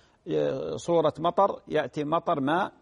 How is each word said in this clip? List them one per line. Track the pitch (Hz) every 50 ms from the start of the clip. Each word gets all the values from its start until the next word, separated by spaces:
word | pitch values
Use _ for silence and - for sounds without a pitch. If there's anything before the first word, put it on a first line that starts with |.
| _ _ _ _ - 180
آه، | 156 151 147 143 139 131 - 80 156
صورة | 135 - - 170 165 156 151 - -
مطر، | 160 175 170 - 196 202 - - - -
يأتي | 156 151 143 123 - 151 147
مطر | 147 160 170 - 175 170 147
ماء، | 131 139 156 180 208 - - _